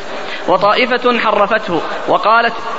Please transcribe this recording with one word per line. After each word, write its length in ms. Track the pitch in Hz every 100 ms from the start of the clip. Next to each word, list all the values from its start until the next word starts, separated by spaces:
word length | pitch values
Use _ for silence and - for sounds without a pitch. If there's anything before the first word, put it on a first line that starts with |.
| - - - - -
وطائفة 680 | 180 202 214 247 247 247 233
حرفته 640 | - 214 196 220 - 165 - - -
وقالت 460 | 170 208 226 233 - -